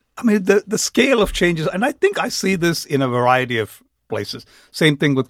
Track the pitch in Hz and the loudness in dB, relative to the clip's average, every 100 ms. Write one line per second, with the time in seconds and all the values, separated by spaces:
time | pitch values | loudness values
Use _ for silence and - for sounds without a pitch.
0 | _ - 233 208 190 202 - 202 - - | _ -2 0 2 4 2 2 -4 -2 2
1 | 262 240 196 - 175 160 160 180 269 - | 2 2 0 0 0 0 -2 -2 -4 0
2 | 392 392 240 - 190 190 170 160 - 139 | -2 0 -4 -4 -2 0 0 -2 -2 -2
3 | 127 123 123 127 123 117 104 - _ _ | 0 0 2 2 0 -4 -6 -10 _ _
4 | - 107 101 - - _ _ - 160 143 | -10 -8 -8 -12 -18 _ _ 0 0 2
5 | 151 131 | 0 0